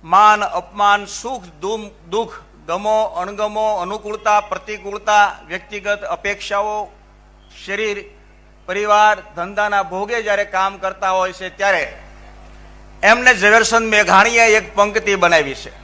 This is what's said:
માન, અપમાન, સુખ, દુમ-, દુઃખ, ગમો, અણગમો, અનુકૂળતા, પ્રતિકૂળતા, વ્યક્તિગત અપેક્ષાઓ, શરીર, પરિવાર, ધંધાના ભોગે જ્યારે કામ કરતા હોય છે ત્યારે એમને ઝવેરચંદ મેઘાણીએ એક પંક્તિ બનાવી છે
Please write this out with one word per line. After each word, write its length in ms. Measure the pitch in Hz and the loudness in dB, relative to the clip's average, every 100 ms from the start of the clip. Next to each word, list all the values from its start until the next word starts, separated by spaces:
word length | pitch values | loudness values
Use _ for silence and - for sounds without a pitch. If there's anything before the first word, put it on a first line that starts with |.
માન, 400 | 160 185 214 214 | 2 4 6 4
અપમાન, 640 | 202 180 180 202 202 202 196 | 0 -6 -8 -2 2 2 -2
સુખ, 380 | - 233 254 180 151 | -12 -10 -12 -14 -12
દુમ-, 480 | 185 220 208 - 170 | -8 -8 -10 -18 -6
દુઃખ, 240 | 196 226 - - - - | -4 -4 -8 -20 -20 -8
ગમો, 360 | 175 208 220 | -6 0 0
અણગમો, 720 | 220 170 180 202 214 214 214 208 | 0 -4 -8 -6 -6 -2 -2 -2
અનુકૂળતા, 680 | 180 214 208 214 214 208 | -4 -8 -8 -6 0 0
પ્રતિકૂળતા, 960 | 208 190 - 214 190 202 208 208 202 - 151 | 0 -10 -10 -12 -10 -8 0 2 2 0 -12
વ્યક્તિગત 560 | 180 - 208 196 202 | -12 -10 -10 -6 -6
અપેક્ષાઓ, 880 | 202 170 202 196 - 202 214 214 214 - _ _ _ _ _ - - | -4 -6 -6 -8 -6 -4 -4 -6 -10 -16 _ _ _ _ _ -20 -10
શરીર, 400 | 202 220 202 196 - _ _ _ _ - | -6 -4 -6 -12 -20 _ _ _ _ -10
પરિવાર, 580 | 190 208 208 214 202 - 170 | -6 2 4 4 2 -4 -10
ધંધાના 480 | 175 202 208 202 | -8 -4 -2 -2
ભોગે 380 | 185 185 208 233 | -2 -6 -4 -4
જ્યારે 240 | 214 202 202 | -2 -2 -2
કામ 320 | 185 196 196 | -2 -2 -4
કરતા 320 | 190 190 190 | -8 -4 -2
હોય 240 | 185 185 | 0 -2
છે 160 | 180 185 | -6 -14
ત્યારે 480 | - 196 185 143 - - - - - - - - - - - | -4 0 0 -2 -10 -20 -20 -20 -20 -20 -20 -20 -20 -20 0
એમને 300 | 196 240 247 | 2 4 4
ઝવેરચંદ 560 | 226 202 220 220 233 226 | 4 6 4 4 0 2
મેઘાણીએ 680 | 214 190 190 214 233 226 214 | 2 4 4 4 4 4 4
એક 180 | 214 - | 0 0
પંક્તિ 400 | 208 208 202 196 | 0 0 -2 2
બનાવી 380 | 180 170 143 | 4 4 0
છે 180 | 127 - - | -6 -12 -18